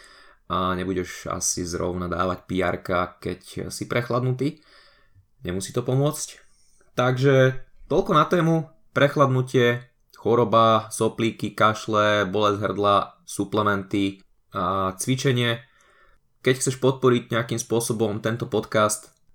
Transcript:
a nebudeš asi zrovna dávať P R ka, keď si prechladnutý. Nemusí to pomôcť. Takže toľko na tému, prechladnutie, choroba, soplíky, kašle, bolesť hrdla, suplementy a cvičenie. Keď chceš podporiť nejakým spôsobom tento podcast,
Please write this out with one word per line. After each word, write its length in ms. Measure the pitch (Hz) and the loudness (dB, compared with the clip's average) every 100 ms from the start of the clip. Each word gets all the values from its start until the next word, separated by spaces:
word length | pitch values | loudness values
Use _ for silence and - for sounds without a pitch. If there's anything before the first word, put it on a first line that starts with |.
| - - - _ - | -20 -20 -20 _ -6
a 240 | 90 92 | -4 -2
nebudeš 560 | 90 92 92 90 - - | -2 -4 -4 -6 -10 -10
asi 320 | 87 - - 90 | -6 -4 -4 -6
zrovna 400 | 85 87 90 87 | -4 -4 -4 -4
dávať 400 | 85 92 90 - | -2 -2 -4 -4
P 160 | 92 90 | -2 0
R 160 | 92 | -2
ka, 400 | - 90 90 - | -2 -2 -2 -6
keď 480 | 95 90 - - 90 | -10 -10 -10 -12 -10
si 160 | - - | -10 -4
prechladnutý. 800 | 120 123 123 127 127 139 - _ - _ _ _ _ _ _ 90 | -4 -2 -2 -2 -2 -4 -6 _ -20 _ _ _ _ _ _ -8
Nemusí 240 | 92 - | -6 -6
to 160 | 123 123 | -6 -2
pomôcť. 640 | 131 147 151 - - _ _ _ _ _ - | 0 0 -2 -10 -14 _ _ _ _ _ -2
Takže 640 | 127 127 139 135 131 131 - - - | 0 2 4 6 4 2 -8 -18 -2
toľko 180 | 156 196 160 | -2 2 2
na 80 | 156 | 2
tému, 480 | 180 160 165 147 _ _ | 2 2 0 -2 _ _
prechladnutie, 960 | - 139 151 135 127 127 131 120 120 - _ _ - | 2 2 4 2 2 2 4 4 2 -6 _ _ -6
choroba, 720 | 104 117 110 113 113 110 110 | 2 2 4 6 6 4 0
soplíky, 640 | - 110 110 113 110 107 | -2 -2 0 -2 -2 -6
kašle, 720 | - 110 107 - 107 104 104 95 | 2 2 2 0 2 4 2 0
bolesť 320 | 101 104 101 | 2 2 0
hrdla, 640 | 101 95 101 101 - - | -2 0 2 2 0 -8
suplementy 1040 | - - 98 107 104 98 95 104 98 98 _ _ _ | -10 -8 -4 0 0 -2 -2 -2 -2 -4 _ _ _
a 480 | 101 90 98 95 95 | -6 -4 -2 -4 -4
cvičenie. 640 | - 131 139 120 120 117 - _ _ _ _ _ _ _ | -4 0 0 0 0 -2 -8 _ _ _ _ _ _ _
Keď 120 | 127 127 | 0 0
chceš 240 | 139 127 | -2 0
podporiť 560 | 127 135 131 120 - 117 | 0 2 2 2 0 -4
nejakým 240 | 120 113 | -4 -6
spôsobom 560 | - 113 - 110 113 104 | -2 -2 -2 -2 -2 -2
tento 320 | - 120 127 | -4 -4 -4
podcast, 640 | 107 107 110 104 - - _ _ | -4 -2 0 0 -2 -10 _ _